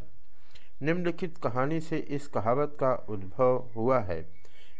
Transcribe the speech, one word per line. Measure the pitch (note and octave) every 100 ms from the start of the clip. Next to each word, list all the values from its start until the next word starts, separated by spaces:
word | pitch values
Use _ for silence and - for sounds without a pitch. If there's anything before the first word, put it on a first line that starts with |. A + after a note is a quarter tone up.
| - - - - - - - -
निम्नलिखित | C#3+ F3 F3 E3+ F3+ -
कहानी | C3 A#2 C#3 D#3+
से | D#3+ D#3+
इस | - C#3+ -
कहावत | A#2 A2+ B2+ D3 -
का | C3+ B2+ -
उद्भव | G#2 F#2+ G2 B2+ B2+ B2+ A2
हुआ | A2+ B2+
है। | G2+ E2 E2 - - - -